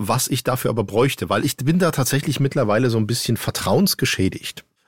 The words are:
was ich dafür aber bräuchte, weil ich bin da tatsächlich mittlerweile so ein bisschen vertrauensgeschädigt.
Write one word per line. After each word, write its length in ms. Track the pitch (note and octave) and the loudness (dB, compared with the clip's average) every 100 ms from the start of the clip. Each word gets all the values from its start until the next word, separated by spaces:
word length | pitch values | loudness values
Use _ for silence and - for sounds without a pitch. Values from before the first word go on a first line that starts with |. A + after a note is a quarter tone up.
was 260 | G2+ A#2+ - | 0 0 0
ich 160 | C3 | -2
dafür 280 | - B2+ B2 | -2 -2 -2
aber 120 | A2+ | -2
bräuchte, 480 | G2+ G2 C3+ - E2+ | 0 2 2 0 -2
weil 140 | G2+ | 0
ich 120 | C3+ - | 0 -2
bin 220 | C3 F3 | 0 2
da 140 | F3 | 2
tatsächlich 480 | D3 C3 C#3 D3+ C3 | 2 0 0 0 0
mittlerweile 500 | C3+ D3 A2 G#2+ B2+ | 0 0 2 2 2
so 80 | A2+ | 2
ein 80 | G#2+ | 0
bisschen 300 | A#2 - A2+ | -2 -2 -2
vertrauensgeschädigt. 1300 | - - - A#2 G3+ - - - F#2+ - - - - _ | -4 -4 2 2 2 0 -2 0 0 -2 -10 -14 -18 _